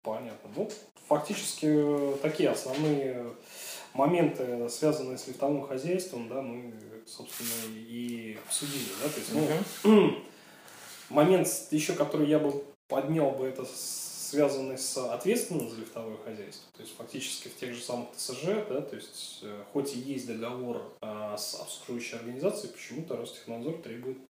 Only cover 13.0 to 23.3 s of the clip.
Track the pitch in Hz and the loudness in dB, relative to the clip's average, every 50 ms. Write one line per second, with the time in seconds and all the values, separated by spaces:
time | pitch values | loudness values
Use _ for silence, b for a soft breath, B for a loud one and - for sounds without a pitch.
13 | 147 147 160 160 147 135 135 131 131 131 131 - 127 - - - - - - - | 2 2 2 4 4 4 2 0 -2 -2 -2 -6 -8 -8 -8 -8 -8 -6 -6 -6
14 | - - - - - - - 147 147 139 135 135 135 135 131 - - - - 135 | -8 -8 -8 -8 -8 0 4 4 6 6 4 0 -2 -4 -4 -4 -4 -4 -2 -2
15 | 127 117 120 - - 185 233 240 - - 277 143 120 110 113 110 110 - - 117 | -2 -2 -4 0 2 2 4 4 2 0 -2 -2 -2 -2 -6 -10 -10 -10 -10 -8
16 | 113 113 107 - - 120 110 104 98 - - - - - _ - - - - - | -8 -8 -10 -10 -10 -12 -10 -10 -12 -14 -14 -18 -20 -20 _ -18 -16 -16 -14 -14
17 | 117 - - 139 - - - - - 123 - - 131 123 120 120 - - 123 120 | -14 -10 -8 -6 -6 -6 -6 -8 -10 -12 -12 -10 -8 -8 -8 -8 -6 -4 -4 -4
18 | 117 - - - - - 123 127 147 185 214 214 - - 131 143 151 - 113 110 | -4 -8 -8 -8 -6 -6 -6 -4 0 0 0 0 0 -2 -2 -4 -4 -4 -10 -12
19 | - - - - - - - - 113 107 104 104 101 - - 143 139 123 120 123 | -12 -14 -12 -12 -12 -12 -12 -12 -12 -12 -10 -12 -12 -2 -2 -2 0 0 -4 -4
20 | 127 139 135 123 113 113 110 110 113 120 127 127 127 120 117 - - - - - | -4 -4 -6 -6 -4 -6 -6 -4 -4 -6 -4 -4 -4 -4 -4 -6 -6 -10 -12 -10
21 | 110 107 107 107 107 104 104 104 - - - - - - - - - - 123 120 | -8 -8 -6 -6 -4 -6 -4 -4 -6 -6 -8 -8 -10 -10 -12 -12 -8 -6 -6 -6
22 | - - 120 117 117 120 123 131 160 202 214 - - - - - - - 123 151 | -6 -6 -8 -8 -8 -8 -6 0 0 0 0 -2 -8 -10 -10 -12 -14 -10 -8 -8
23 | 165 - 123 113 117 - | -6 -6 -6 -6 -6 -10